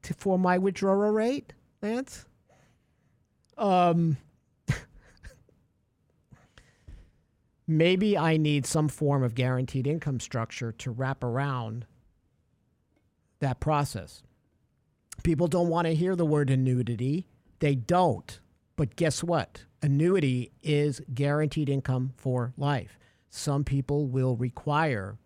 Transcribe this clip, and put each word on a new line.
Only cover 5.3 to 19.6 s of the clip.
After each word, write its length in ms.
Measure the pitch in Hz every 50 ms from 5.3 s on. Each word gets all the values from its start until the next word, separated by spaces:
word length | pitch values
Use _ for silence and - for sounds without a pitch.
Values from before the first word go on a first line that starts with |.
| - _ _ _ _ _ _ _ _ _ _ _ _ _ _ _ _ _ _ _ - _ _ _ _ - - _ _ _ _ - - - - - _ _ _ _ _ _ _ _ _ _ _
maybe 500 | - 156 156 165 175 185 185 208 214 202
I 200 | 175 151 165 160
need 300 | 160 156 151 147 143 131
some 220 | - - 165 151 151
form 340 | - - 156 143 139 139
of 120 | 131 120 110
guaranteed 520 | 127 127 127 127 127 131 - - 135 123
income 340 | 139 151 165 - 151 135 120
structure 520 | - - - 123 113 - - - 123 113
to 180 | 110 _ - 127
wrap 320 | 113 120 131 131 135 - 131
around 640 | 123 117 127 139 143 135 127 117 110 110 120 113 - _ _ _ _ _ _ _ _ _ _ _ _ _ _ _ _ _ _ _ _ _ _ _ _ _ _ _ _ _ _
that 200 | 143 135 123 -
process. 600 | - 151 156 147 147 139 - 104 82 - - - _ _ _ _ _ _ _ _ _ _ _ _ _ _ _ _ _ _ - -
People 260 | - 175 165 139 175 170
don't 200 | 143 180 175 170
wanna 240 | 165 170 170 165
hear 240 | 165 151 175 185 190
the 100 | 170 170
word 240 | 151 151 147 147 131
annuity. 760 | 135 131 131 127 127 123 120 110 120 107 123 131 143 180 185 _ _ _ _ _ _ _
They 140 | - 147 143
don't. 680 | 127 113 - 170 180 185 165 110 87 - - - - _ _ _ _ _ _ _
But 200 | - 156 107 -
guess 260 | - 165 156 - -
what? 420 | - 170 175 156 98 - _ -